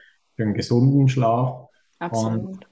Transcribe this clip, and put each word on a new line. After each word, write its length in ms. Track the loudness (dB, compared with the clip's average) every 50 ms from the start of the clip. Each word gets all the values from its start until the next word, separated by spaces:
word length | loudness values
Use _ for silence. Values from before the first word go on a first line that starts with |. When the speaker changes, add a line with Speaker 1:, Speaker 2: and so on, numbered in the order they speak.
| -20 _ _ _ _ _ _
Speaker 1:
für 80 | -4 -4
einen 120 | -2 -2
gesunden 540 | -2 -2 0 2 4 4 4 4 4 2 2
Schlaf. 600 | 2 2 0 0 2 0 0 -2 -4 -8 -16 _ _ _ _ _ _ -12
Speaker 2:
Absolut. 420 | -10 -4 -2 -2 -2 -2 -2 -4 -6 -8 -12
Speaker 1:
Und 100 | -16 -18 _